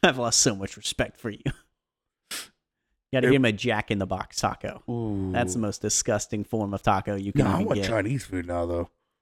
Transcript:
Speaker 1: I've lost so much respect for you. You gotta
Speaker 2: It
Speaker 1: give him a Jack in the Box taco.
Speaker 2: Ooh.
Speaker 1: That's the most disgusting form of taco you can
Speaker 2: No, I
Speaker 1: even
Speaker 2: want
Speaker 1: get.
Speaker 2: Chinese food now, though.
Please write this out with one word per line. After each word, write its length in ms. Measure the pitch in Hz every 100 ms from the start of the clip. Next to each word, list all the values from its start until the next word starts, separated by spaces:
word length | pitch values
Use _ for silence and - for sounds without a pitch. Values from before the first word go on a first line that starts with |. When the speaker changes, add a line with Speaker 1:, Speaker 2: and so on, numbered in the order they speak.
Speaker 1:
I've 160 | 180 139
lost 220 | 117 -
so 140 | 135
much 220 | 98 98 -
respect 420 | - - - -
for 100 | 113
you. 100 | 104 123 - _ _ _ _ _ _ -
You 880 | - - _ _ _ _ _ _ 131
gotta 80 | 127
Speaker 2:
It 20 |
Speaker 1:
give 80 | 135
him 40 |
a 80 | 120
Jack 380 | 101 120 107 -
in 80 | 101
the 80 | 92
Box 300 | 95 - -
taco. 440 | 107 - 101 - -
Speaker 2:
Ooh. 400 | 120 110 98 95
Speaker 1:
That's 200 | 104 117
the 60 | 113
most 220 | 104 -
disgusting 640 | 107 - - 104 - 104
form 280 | 98 113 101
of 80 | 98
taco 320 | - 95 -
you 180 | 101 101
can 120 | 139
Speaker 2:
No, 60 | 123
I 40 | 95
Speaker 1:
even 100 | -
Speaker 2:
want 140 | 107
Speaker 1:
get. 80 | 98
Speaker 2:
Chinese 360 | 110 101 135
food 220 | - 92 87
now, 180 | 87
though. 240 | 85 85 85 _ _ _